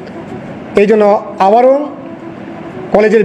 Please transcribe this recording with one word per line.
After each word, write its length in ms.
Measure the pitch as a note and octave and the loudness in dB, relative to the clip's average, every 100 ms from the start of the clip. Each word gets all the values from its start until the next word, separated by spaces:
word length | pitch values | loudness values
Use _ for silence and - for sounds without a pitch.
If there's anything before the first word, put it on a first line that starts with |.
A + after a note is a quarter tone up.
| - - - - - - - - | -14 -14 -14 -14 -14 -14 -2 2
এই 40 | G3+ | 4
জন্য 140 | G#3+ G#3 G#3 - - F#3+ | 4 4 2 -2 0 4
আবারও 280 | A3 B3+ C#4 D4 - - - - - - - - - - | 6 4 2 0 -10 -14 -14 -14 -14 -16 -14 -14 -12 -2
কলেজের 300 | F#3+ G#3+ A3 | 2 4 4